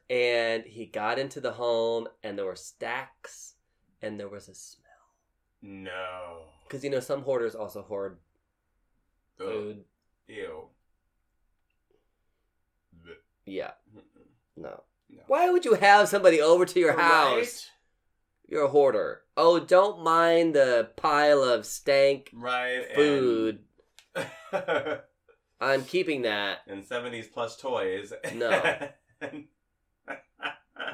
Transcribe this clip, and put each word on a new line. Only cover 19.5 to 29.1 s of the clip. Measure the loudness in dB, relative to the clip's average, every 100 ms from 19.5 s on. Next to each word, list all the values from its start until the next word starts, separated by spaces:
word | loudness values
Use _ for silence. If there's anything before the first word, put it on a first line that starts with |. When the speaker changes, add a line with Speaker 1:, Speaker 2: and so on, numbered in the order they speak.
| 4
Speaker 1:
don't | 4 4 4 2
mind | 0 4 6 4 4 4
the | 4 4 0 -2
pile | 0 4 6 6
of | 4 0 -2
stank | -6 0 4 4 2 -6
Speaker 2:
Right, | -12 -6 -4 -4 -6 -2
and | 2
Speaker 1:
food. | 4 4 2 0 0 -4 _ _ _ _ -14 -10
Speaker 2:
<laughs> | -10 -12 -10 -8 -4 -4 -4 -10 -12 _ _ _ _ -8
Speaker 1:
I'm | -2 -2 -2
keeping | -4 -4 -4
that. | -4 -4 -4 -8 -12
Speaker 2:
And | -16 -12
seventies | -10 -10 -12 -14
plus | -10 -10 -10
toys. | -8 -6 -4 -6 -10 -14 -10
Speaker 1:
No. | -6 -2 0 -2 -4 -10 -18 _